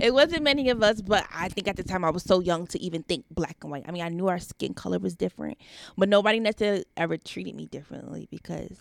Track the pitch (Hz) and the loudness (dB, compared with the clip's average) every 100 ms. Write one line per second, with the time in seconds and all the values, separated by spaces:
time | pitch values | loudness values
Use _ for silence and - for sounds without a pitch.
0 | 233 262 311 330 294 277 254 233 214 220 | 4 6 6 4 2 4 2 4 4 4
1 | 190 202 - 160 180 - 202 185 175 185 | 2 2 2 -4 -6 -4 -4 -4 -4 0
2 | 165 170 - 185 180 170 175 - 180 165 | 0 0 4 4 4 -2 -2 -6 -6 -6
3 | - 165 - 160 156 - 151 143 - 175 | -4 -4 -4 -6 -6 -6 -12 -10 -8 -8
4 | 170 170 190 175 - - - - 185 180 | -6 -2 0 0 -4 -8 -6 -6 -4 -2
5 | 190 170 185 - - - - - - - | -2 -4 -4 -4 -10 -10 -16 -20 -12 -2
6 | 196 202 208 220 220 214 208 196 - - | 4 4 4 2 2 0 0 0 -4 -4
7 | 165 165 - 185 185 - 156 139 143 135 | -2 -4 -6 -12 -10 -12 -12 -14 -12 -14
8 | 123 - - 165 - 165 - - | -12 -14 -12 -14 -10 -10 -10 -12